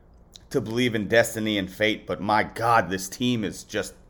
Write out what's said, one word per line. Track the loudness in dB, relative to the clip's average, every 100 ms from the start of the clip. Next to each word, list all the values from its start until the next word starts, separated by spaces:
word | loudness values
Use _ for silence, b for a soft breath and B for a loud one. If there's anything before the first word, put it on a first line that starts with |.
| b -20 -20 -20 -4
to | -4
believe | -2 0 0 0
in | 2
destiny | 4 4 0 -2 -2
and | -2
fate, | 0 0 0 -6
but | -4
my | 2 2
God, | 0 -2 4 4 4
this | -2 -6
team | -4 -2 0
is | -2 -8 -8
just | -6 -6 -10